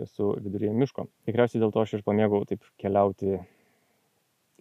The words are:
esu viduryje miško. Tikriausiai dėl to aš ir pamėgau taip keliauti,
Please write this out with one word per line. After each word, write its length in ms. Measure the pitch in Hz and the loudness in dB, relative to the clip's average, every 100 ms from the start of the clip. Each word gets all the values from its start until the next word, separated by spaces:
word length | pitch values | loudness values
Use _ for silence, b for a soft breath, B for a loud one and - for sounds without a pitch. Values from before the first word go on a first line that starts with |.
esu 300 | 113 - 101 - | -12 -4 -2 -2
viduryje 340 | 101 98 104 113 | -6 -4 -2 0
miško. 320 | 135 - - _ - | 0 -2 -12 _ -4
Tikriausiai 360 | 113 120 117 | 2 2 2
dėl 100 | 110 | 0
to 80 | 107 | 2
aš 140 | 110 107 | -2 -2
ir 80 | 104 | 0
pamėgau 380 | 104 107 101 101 | 2 2 2 0
taip 160 | 95 - _ | -6 -10 _
keliauti, 640 | 101 101 101 98 98 95 90 b b b b b b b _ _ _ - | 0 2 2 0 -4 -4 -6 b b b b b b b _ _ _ -14